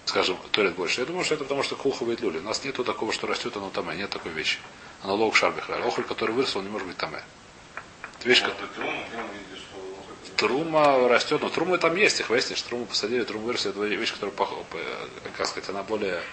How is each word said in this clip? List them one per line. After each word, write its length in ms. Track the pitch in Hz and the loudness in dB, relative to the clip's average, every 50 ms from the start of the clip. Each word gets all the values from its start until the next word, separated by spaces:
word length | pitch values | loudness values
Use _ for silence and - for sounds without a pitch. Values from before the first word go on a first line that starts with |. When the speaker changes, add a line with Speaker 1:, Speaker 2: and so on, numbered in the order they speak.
| - | -4
Speaker 1:
Скажем, 340 | - - 101 90 92 90 85 - - | 0 2 2 2 2 0 -2 -2 -2
Торет 220 | - - 101 92 82 | 2 4 4 2 2
больше. 260 | 90 90 80 - - | 0 -2 0 0 0
Я 60 | 127 | 0
думаю, 180 | 135 175 185 156 | -2 -2 -2 0
что 100 | - 156 | 0 0
это 100 | 147 139 | 0 0
потому, 180 | 131 139 139 | -2 -2 -2
что 140 | 123 - - | 0 -2 -4
Кулху 280 | - - 208 190 - 127 | 0 0 0 0 2 0
Вейт 160 | 117 117 - | -2 0 0
Люли. 180 | 123 95 80 80 | 0 0 0 -2
У 40 | |
нас 200 | 87 107 120 - - | -2 -2 -2 -2 -2
нету 200 | 139 131 - 123 | -4 -4 -2 -2
такого, 280 | 113 101 - 120 107 | -2 0 0 -2 -2
что 140 | 95 - - | -2 -2 0
растет 300 | 107 101 - - 120 - | -2 -2 -2 -2 -4 -4
оно 140 | 104 98 95 | -4 -6 -4
там, 200 | - 104 92 82 78 | -4 -4 -4 -2 -4
нет 140 | 87 101 95 | -6 -4 -4
такой 220 | - - - 90 | -4 -6 -6 -6
вещи. 260 | 80 78 73 - - - - - - - - - - - | -6 -2 -2 -2 -2 -2 -6 -16 -18 -18 -18 -18 -16 -8
Оно 120 | - 98 98 | -2 0 2
лоу 160 | 104 113 107 | 4 4 4
кшар 220 | 90 - - 87 | 4 4 4 4
бихляль. 300 | 80 78 - - 80 80 | 2 0 -4 -4 -4 0
Охоль, 220 | 98 120 120 - 120 | 0 0 0 0 -2
который 280 | - - - 113 110 | -2 -2 -2 -2 0
вырос, 220 | 113 127 135 - - | 2 2 0 2 0
он 80 | 104 95 | -2 -4
не 60 | 98 | -4
может 180 | 107 101 95 90 | -6 -6 -6 -6
быть 80 | 80 | -6
там. 180 | - 82 78 73 | -6 -6 -6 -6
Это 100 | 71 - - - - - - - - - - - - - - - - - - - - - 120 | -10 -12 -14 -20 -20 -20 -20 -20 -20 -20 -16 -16 -16 -16 -16 -16 -16 -16 -16 -14 -4 2 4
вещь, 140 | 123 - | 4 6
Speaker 2:
Может 140 | - 101 95 | 4 2 -2
Speaker 1:
как 120 | - 104 101 | -4 -8 -10
Speaker 2:
быть, 80 | - | -6
трума, 280 | 110 101 101 101 101 - - | -6 -4 -4 -4 -6 -8 -8
трума, 180 | 117 117 107 208 | -8 -8 -8 -8
видишь, 320 | - - 190 190 190 - - | -10 -12 -14 -14 -14 -14 -14
что 140 | - - 95 | -14 -14 -14
охоль 580 | 95 95 - - - - - - - - - | -12 -12 -12 -14 -14 -16 -16 -16 -16 -4 0
Speaker 1:
Трума 720 | - 110 104 120 143 165 165 160 156 151 143 139 127 123 123 | 2 4 4 4 2 2 4 6 8 8 8 8 8 8 8
растет, 340 | 120 117 - - 151 143 | 8 6 6 4 2 2
но 60 | - 98 | 2 0
трумы 300 | - - 165 180 180 170 | 2 0 2 2 4 4
там 180 | - 165 - | 4 4 6
есть, 240 | 190 214 160 - - | 6 4 4 4 2
их, 80 | - - | 0 2
выяснишь, 320 | 110 127 - - 87 - | 2 2 2 0 -4 -6
трумы 240 | - - 120 120 120 | -4 -4 -4 -4 -4
посадили, 380 | 104 - - - 104 123 127 107 | -2 -2 -2 0 0 0 0 0
трумы 220 | - 101 107 107 | -2 -4 -4 -2
выросли, 240 | 120 120 110 - 101 | -2 -2 0 -2 -2
это 100 | 95 98 | -2 0
вещь, 320 | 104 104 98 95 113 110 | 0 0 0 0 0 -2
которая 220 | - - 107 98 95 | -2 -2 -6 -6 0
пох-, 300 | - 98 - - 87 87 - | 0 -2 0 0 -8 -8 -8
п-, 80 | - 87 71 64 62 52 60 64 64 62 - - - | -8 -6 -6 -6 -6 -8 -8 -10 -12 -10 -12 -10 -4
как 100 | - 113 | -2 -2
сказать, 220 | - - - - - | -2 -2 -6 -6 -6
она 120 | 95 101 | -6 -6
более 400 | 95 98 110 101 104 95 90 85 80 - | -2 -2 -2 0 0 -2 -2 -2 -6 -8